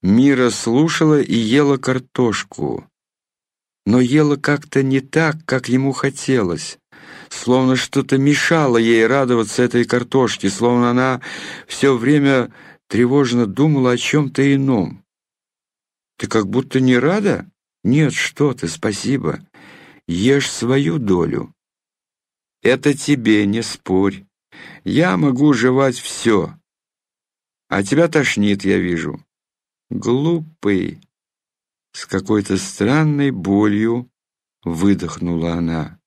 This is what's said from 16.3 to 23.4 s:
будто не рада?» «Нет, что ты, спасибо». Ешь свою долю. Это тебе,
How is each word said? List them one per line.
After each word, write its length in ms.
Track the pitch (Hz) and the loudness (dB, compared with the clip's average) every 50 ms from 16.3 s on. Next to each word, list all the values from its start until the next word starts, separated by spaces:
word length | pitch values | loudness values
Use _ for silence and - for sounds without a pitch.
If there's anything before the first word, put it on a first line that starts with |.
| - 110 107 95 | -2 -2 -2 0
будто 320 | 101 123 131 - - 135 | -2 -4 -4 0 -2 0
не 180 | 131 127 127 123 | 2 4 2 4
рада?» 480 | 120 151 180 214 208 - - 92 - - _ _ _ _ _ _ _ | 2 2 0 0 0 0 -2 -2 -4 -12 _ _ _ _ _ _ _
«Нет, 300 | 95 123 147 156 135 - | 0 2 2 2 0 0
что 400 | - - - - - 147 147 127 | -4 -6 -6 -4 -2 -2 -2 -2
ты, 140 | - - 85 | -2 -6 -8
спасибо». 720 | - - - 113 101 98 - 107 135 135 - 80 71 - - _ _ - - - - - - - - - _ - | -8 -4 -4 -4 -4 -4 -4 -4 -4 -2 -2 -4 -6 -6 -10 _ _ -20 -20 -20 -20 -20 -20 -20 -20 -20 _ -8
Ешь 440 | 85 87 98 123 135 143 135 - | -4 -2 2 2 2 2 0 -4
свою 460 | - - 120 117 131 139 143 160 170 156 | -6 -6 -4 -2 0 0 0 0 -2 -2
долю. 540 | 120 101 92 90 82 78 - - - - _ _ _ _ _ _ _ _ _ _ _ _ _ _ _ _ _ _ _ _ _ _ | 0 0 2 2 2 0 -2 -6 -6 -8 _ _ _ _ _ _ _ _ _ _ _ _ _ _ _ _ _ _ _ _ _ _
Это 320 | _ 113 127 127 - 147 143 | _ 0 0 2 2 0 -2
тебе, 520 | 143 - - 147 135 113 110 110 104 | 0 0 -2 -2 0 2 2 2 4